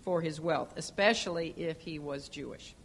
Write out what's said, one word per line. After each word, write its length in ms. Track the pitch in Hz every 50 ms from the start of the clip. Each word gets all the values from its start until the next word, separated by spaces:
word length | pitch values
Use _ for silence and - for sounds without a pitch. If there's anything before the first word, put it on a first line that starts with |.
| -
for 180 | 190 180 170
his 200 | 165 160 151 156
wealth, 320 | 160 170 160 139 123 - -
especially 760 | - 160 - - - 196 208 226 220 - 190 175 170 165 160 156
if 240 | - 170 165 160 160
he 200 | - 180 160 151
was 280 | 147 147 139 143 143 -
Jewish. 480 | - 147 139 123 110 - - - - -